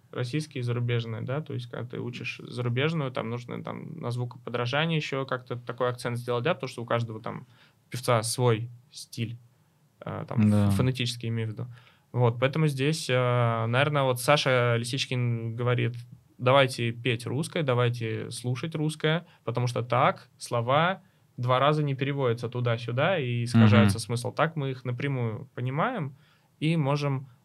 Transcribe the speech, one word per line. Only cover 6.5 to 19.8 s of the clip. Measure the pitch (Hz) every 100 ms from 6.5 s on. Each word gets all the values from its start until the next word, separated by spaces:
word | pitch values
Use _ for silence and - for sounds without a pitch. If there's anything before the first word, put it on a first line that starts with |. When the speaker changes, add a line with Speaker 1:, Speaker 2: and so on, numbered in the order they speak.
Speaker 1:
потому | 113 131
что | -
у |
каждого | 113 120 117 110
там | 110 104 - _ - _ _
певца | - - 117
свой | 117 - 123 110 120 - _
стиль, | - - - 107 117 - _ _ _ _ -
э, | - 104 107
там, | - 104
Speaker 2:
Да. | 104 101
Speaker 1:
ф-, | 98
фонетически | 131 127 120 - 117
имею | 113 110
в |
виду. | 104 120 - - _ _
Вот, | 117 120 120
поэтому | 131 147 156
здесь, | 131 139 160 -
э, | 127 123 123 117 113 113
наверное, | 120 147 147
вот | 135 123
Саша | 123 147 139 127 120 117
Лисичкин | 120 131 - 127 120 117 113
говорит: | 113 123 123 117 117 - - _ -
«Давайте | 123 135 131 131 117
петь | 117 127 117 113
русское, | 123 165 180
давайте | 143 123 123 120 113 110 110
слушать | 117 123 123 165
русское, | 165 151 156 156 160 165 _
потому | - 123 123
что | 123